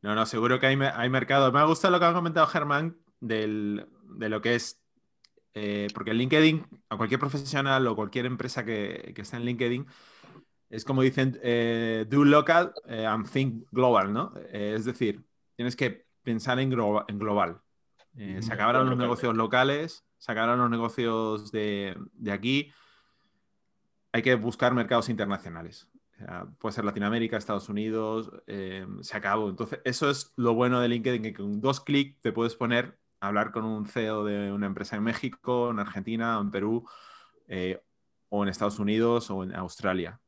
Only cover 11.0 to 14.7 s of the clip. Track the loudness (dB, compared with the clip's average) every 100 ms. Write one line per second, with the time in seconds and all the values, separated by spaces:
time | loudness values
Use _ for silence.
11 | 4 4 0 0 0 2 2 0 0 -2
12 | 2 6 8 8 8 4 4 -6 -10 -4
13 | 0 0 -2 0 0 -2 -4 2 6 6
14 | 4 0 -4 -8 -12 -6 -4